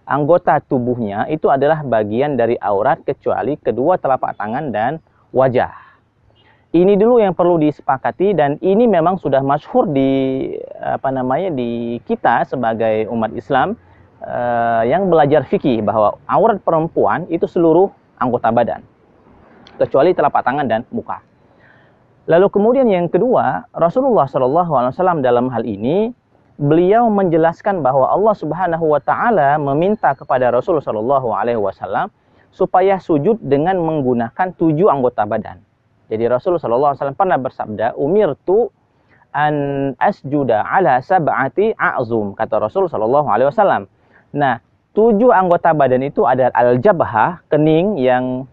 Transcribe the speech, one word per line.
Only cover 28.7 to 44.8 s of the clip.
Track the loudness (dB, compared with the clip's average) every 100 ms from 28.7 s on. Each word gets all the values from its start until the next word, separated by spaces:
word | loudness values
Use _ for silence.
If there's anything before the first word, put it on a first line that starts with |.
| -2 0 0
Wa |
Taala | 0 -2 0 2 2 0
meminta | 0 0 0 0 -2 -2
kepada | -2 0 2
Rasul | 0 0 -2
Shallallahu | -2 -6 -2 -2 -2 -4
Alaihi | -2 -2
Wasallam | -4 -6 -8 -6 -6 _ _ _ _
supaya | -4 0 2 2 0
sujud | 0 0 2 -2
dengan | 0 0 0 0
menggunakan | -2 -2 0 -2 -2 -4 -6 -2
tujuh | 0 2 2
anggota | 2 0 -2
badan. | -4 -4 -8 -16 _ _ _ _
Jadi | -8 -4 0
Rasul | 0 0 -2
Shallallahu | -2 0 0
Alaihi | -2
Wasallam | -6 -2
pernah | 0 0
bersabda, | -4 -8 -10 -4 -4 -2
"Umirtu | 0 2 0 -2 0 0 0 _ _ _ _ _ _
an | -2 -2 -2 -4 -4 -4 -2
asjuda | -4 -4 -4 -2 0 0
ala | 0 0 2 0
sab'ati | 0 0 0 -2 -2 0 -2
a'zum," | 0 -2 -2 -2 -2 -4 -6
kata | -2 -2
Rasul | -2 -2 -2
Shallallahu | -2 0 0
Alaihi | 2 0 0
Wasallam. | 2 0 0 -4 _ _ _ _ -2
Nah, | -2 -2 _ _